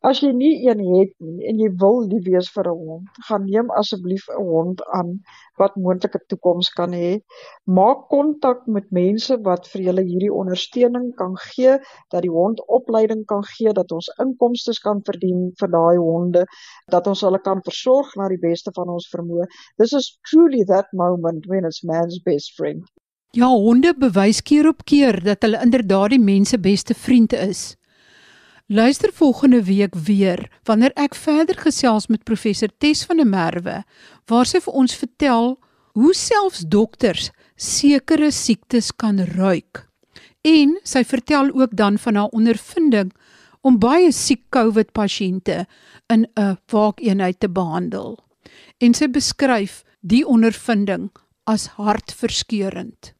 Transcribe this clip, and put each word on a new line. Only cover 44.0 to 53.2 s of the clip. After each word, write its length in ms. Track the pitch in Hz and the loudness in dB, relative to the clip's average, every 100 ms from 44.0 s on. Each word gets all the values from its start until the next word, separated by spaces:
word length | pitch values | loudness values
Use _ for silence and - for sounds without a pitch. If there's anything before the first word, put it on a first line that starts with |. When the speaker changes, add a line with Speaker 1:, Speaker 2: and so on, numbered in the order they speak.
| 349 | 4
Speaker 2:
siek 340 | - - 262 _ | 2 -2 -4 _
covid-pasiënte 1120 | 262 226 220 214 - 202 - 190 185 - 170 190 _ _ - _ | 0 2 2 -2 -2 -4 -2 -4 -4 -4 -6 -8 _ _ -20 _
in 160 | 226 226 - | 0 2 0
'n 180 | 202 185 _ | -2 -2 _
waakeenheid 720 | 220 214 - 240 196 185 180 | 0 0 0 -2 0 -2 -2
te 80 | 202 | -4
behandel. 680 | 175 170 165 175 - - 226 _ _ - - - _ | -2 -4 -4 -6 -8 -12 -16 _ _ -20 -20 -20 _
En 160 | 240 | 2
sy 160 | 233 302 | 4 0
beskryf 720 | 254 - - 269 233 196 - _ _ | -2 -4 -2 0 0 -4 -10 _ _
die 260 | 170 233 311 | 0 0 4
ondervinding 840 | 233 220 - - 214 202 175 196 _ _ _ | 2 2 0 -4 -2 -2 -4 -8 _ _ _
as 220 | - 220 - | -4 -4 -4
hartverskeurend. 1500 | - 208 - - - 226 - - 214 190 - - _ - _ | -6 -4 -4 -6 -8 -6 -6 -6 -6 -6 -8 -14 _ -20 _